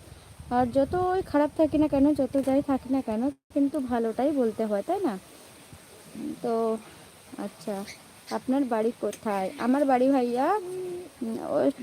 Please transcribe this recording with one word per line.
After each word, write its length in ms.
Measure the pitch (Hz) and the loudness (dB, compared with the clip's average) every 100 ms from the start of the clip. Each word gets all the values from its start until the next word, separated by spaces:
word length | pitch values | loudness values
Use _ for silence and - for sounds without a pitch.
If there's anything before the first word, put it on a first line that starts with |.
| - - - - - 247 | -20 -20 -20 -18 -2 0
আর 100 | 254 254 | 2 2
যতই 440 | 277 359 370 370 - | 2 2 0 0 0
খারাপ 200 | 294 294 - | 2 2 2
থাকি 180 | 311 302 | 2 4
না 60 | 302 | 2
কেন, 120 | 277 285 294 | 4 4 4
যত 160 | 262 277 262 | 0 0 2
যাই 140 | 269 285 | 2 2
থাকি 200 | 262 254 269 | 0 0 -2
না 60 | 254 | -2
কেন, 140 | 220 262 277 _ | -2 -2 -4 _
কিন্তু 240 | 294 277 311 254 | 0 0 0 -2
ভালোটাই 400 | 240 226 220 277 285 | 0 0 0 0 2
বলতে 220 | 226 208 220 | 0 0 0
হয়, 140 | 202 202 | -2 0
তাই 120 | 381 339 | -2 -2
না? 80 | 190 - - - - - - - - - - - - | -4 -10 -20 -20 -20 -20 -20 -20 -20 -18 -12 -10 -6
তো 100 | 247 226 226 220 - - - - - - 202 | -4 -2 0 -2 -8 -20 -20 -20 -16 -10 -10
আচ্ছা, 300 | - - 196 202 - - - - 220 | -10 -8 -8 -8 -14 -20 -20 -8 -6
আপনার 240 | 240 269 262 | -2 0 0
বাড়ি 180 | 226 220 - | 0 0 -2
কোথায়? 440 | 208 - 226 196 190 - 233 | -6 -6 -4 -2 -4 -2 0
আমার 180 | 269 277 | 2 4
বাড়ি 160 | 254 262 277 | 4 4 4
ভাইয়া, 300 | 240 240 294 415 359 370 359 359 349 - | 2 0 0 0 -4 -8 -8 -10 -14 -10
উম, 140 | 226 226 - | -8 -6 -4
ওয়েস্ট 260 | - 269 262 | 0 0 0